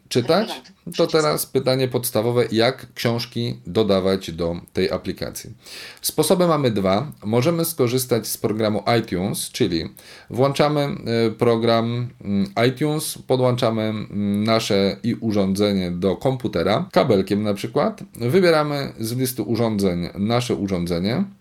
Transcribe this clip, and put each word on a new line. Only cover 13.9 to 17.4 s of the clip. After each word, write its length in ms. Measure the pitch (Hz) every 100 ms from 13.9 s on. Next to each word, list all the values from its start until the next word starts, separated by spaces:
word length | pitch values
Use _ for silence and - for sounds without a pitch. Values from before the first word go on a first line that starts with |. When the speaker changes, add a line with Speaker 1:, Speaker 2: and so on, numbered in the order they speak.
| 107 104 101 101 101
Speaker 1:
nasze 520 | 107 113 113 101 98 87
i 120 | 120
urządzenie 760 | - 113 104 95 98 104 98 90
do 260 | 87 95 87
komputera, 720 | 135 131 110 87 85 113 185
kabelkiem 500 | - 139 98 95 101